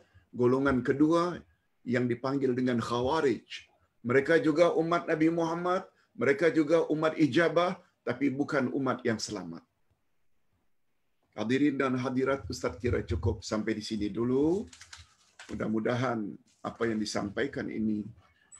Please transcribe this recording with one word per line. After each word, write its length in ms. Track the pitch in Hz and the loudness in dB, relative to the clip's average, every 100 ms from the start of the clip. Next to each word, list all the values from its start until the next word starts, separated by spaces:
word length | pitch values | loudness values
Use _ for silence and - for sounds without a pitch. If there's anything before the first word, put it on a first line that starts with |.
| _ _ _ | _ _ _
golongan 560 | 113 123 131 139 127 127 | 0 2 4 2 2 0
kedua 560 | 139 151 170 175 160 - _ _ _ | 2 4 4 0 -4 -12 _ _ _
yang 240 | 120 123 123 | -2 0 0
dipanggil 480 | 120 135 139 131 | -2 -2 0 0
dengan 240 | 123 127 120 | 0 0 0
Khawarij. 880 | 113 120 127 160 143 110 - - - _ _ _ 117 | -2 -2 0 2 2 0 -4 -16 -16 _ _ _ 0
Mereka 400 | 131 135 165 147 | 2 4 4 4
juga 320 | 151 170 - | 4 4 4
umat 320 | 165 170 165 | 2 0 0
Nabi 240 | 160 160 | 2 2
Muhammad, 560 | 170 165 170 175 185 185 _ _ | 2 0 -2 -2 -2 -4 _ _
mereka 400 | - 123 143 165 | 0 2 4 4
juga 320 | 156 147 165 160 | 4 4 2 2
umat 320 | 156 156 156 | 0 0 2
ijabah, 640 | 151 127 165 156 175 185 _ _ - | 2 4 4 2 0 -2 _ _ -6
tapi 240 | 123 139 | -2 -2
bukan 400 | 131 139 147 123 143 | -2 -2 0 0 0
umat 240 | 131 120 | -2 -2
yang 160 | 120 110 | -2 -2
selamat. 480 | - 104 87 82 - _ _ _ _ _ _ _ _ _ _ _ _ _ _ _ _ | -4 -8 -8 -14 -18 _ _ _ _ _ _ _ _ _ _ _ _ _ _ _ _
Hadirin 480 | - 107 131 147 139 | -6 0 2 2 2
dan 160 | 135 127 | 0 0
hadirat, 480 | 127 127 131 139 - | -2 -2 0 -2 -4
Ustaz 320 | 123 120 - | -6 -6 -4
kira 240 | 120 123 | -2 -2
cukup 400 | 117 - - - | -2 -2 -2 -4
sampai 320 | - 107 107 | -4 -4 -2
di 80 | 107 | -4
sini 240 | 107 110 101 | -6 -6 -4
dulu. 640 | 98 123 131 151 190 - - - - - _ _ - - | -4 0 2 2 0 -6 -16 -20 -20 -20 _ _ -20 -12
Mudah-mudahan 800 | 110 110 110 110 123 127 113 101 - _ _ | -6 -4 -2 -2 0 -2 -2 -6 -12 _ _
apa 240 | 107 - 117 | -12 -4 -2
yang 160 | 110 | -2
disampaikan 720 | 104 117 104 107 135 135 107 | -4 -4 -4 -4 -4 -4 -6
ini 320 | - 110 104 101 - _ _ _ | -4 -2 -2 -6 -16 _ _ _